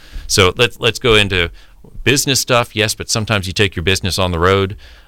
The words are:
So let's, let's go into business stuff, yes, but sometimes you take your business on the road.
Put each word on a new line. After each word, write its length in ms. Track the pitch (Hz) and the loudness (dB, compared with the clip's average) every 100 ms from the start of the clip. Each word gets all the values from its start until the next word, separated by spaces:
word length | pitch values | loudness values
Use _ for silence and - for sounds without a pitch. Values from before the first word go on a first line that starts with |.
| - - - | -16 -14 -4
So 260 | - 92 - | 2 2 2
let's, 240 | 120 - | -2 0
let's 180 | 120 107 | -2 -2
go 160 | 123 | 2
into 360 | 107 101 92 85 - - - - - | 2 2 0 -2 -6 -20 -20 -20 -6
business 360 | - 139 143 131 | -2 0 0 -2
stuff, 340 | - 123 120 | 2 0 0
yes, 200 | 107 107 | -2 -2
but 160 | - 90 | -2 -6
sometimes 360 | 117 107 107 92 | -4 -2 -2 -2
you 60 | |
take 240 | 92 101 - | -2 -2 0
your 60 | |
business 360 | 82 92 95 85 | -2 0 -2 -2
on 120 | 92 | -2
the 80 | 85 | 2
road. 380 | 90 98 98 104 - - | 2 2 0 -6 -18 -20